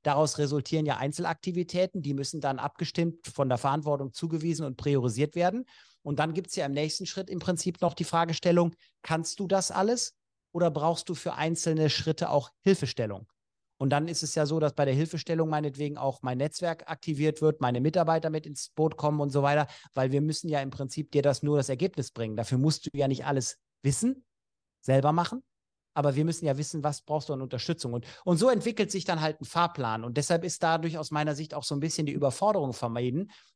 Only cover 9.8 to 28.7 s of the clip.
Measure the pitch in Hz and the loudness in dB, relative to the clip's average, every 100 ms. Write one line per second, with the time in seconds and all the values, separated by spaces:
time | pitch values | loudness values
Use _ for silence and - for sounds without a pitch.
9.8 | 202 240 - - _ _ _ 170 170 147 | 2 2 -2 -10 _ _ _ 2 2 4
10.8 | 156 165 - 170 170 - 160 165 - 160 | 0 0 -4 -6 -6 -2 -2 0 0 4
11.8 | 156 - - 156 170 147 - _ - 190 | 4 2 -2 -2 2 0 -2 _ 2 4
12.8 | 131 - 110 98 107 _ _ _ _ _ | 2 -4 -4 -6 -12 _ _ _ _ _
13.8 | 135 143 160 160 156 - 151 160 151 - | 2 2 0 -4 -4 0 0 2 0 2
14.8 | 139 135 160 170 - 160 160 151 151 135 | 2 2 0 -4 -4 0 0 0 -2 -4
15.8 | 147 147 135 131 131 127 147 - 175 160 | -6 -2 -4 -4 -4 -2 -2 -2 -4 -6
16.8 | - 160 - 147 156 156 156 156 127 123 | -8 -10 -4 0 0 4 2 4 0 2
17.8 | 143 175 160 160 160 156 156 143 - - | 2 2 4 2 0 -4 -6 -12 -10 0
18.8 | 156 156 151 151 143 139 143 147 143 - | 0 2 0 2 2 2 4 2 0 -4
19.8 | - - 131 139 151 151 170 147 135 - | -8 -2 2 2 2 -2 -2 -2 -2 -6
20.8 | 135 - 147 143 139 131 147 147 131 127 | -8 -6 0 2 4 2 2 2 2 0
21.8 | 190 170 123 - 113 110 113 127 147 151 | -2 -2 -8 -6 -6 -4 0 2 2 2
22.8 | - 143 139 135 131 139 123 - _ _ | -4 0 0 0 0 -2 -2 -8 _ _
23.8 | 139 139 233 262 _ _ _ _ _ _ | 0 2 0 -2 _ _ _ _ _ _
24.8 | - 135 143 160 175 247 - _ _ _ | 2 4 6 2 0 -4 -12 _ _ _
25.8 | _ - 143 135 156 165 160 135 147 165 | _ 0 0 2 0 0 -2 -2 -2 -4
26.8 | 147 139 - 151 139 135 131 123 - 165 | -4 -4 -4 -6 -4 -6 -6 -6 -4 -4
27.8 | 127 120 - - - 170 240 233 226 | -4 -6 -8 -8 2 4 6 4 0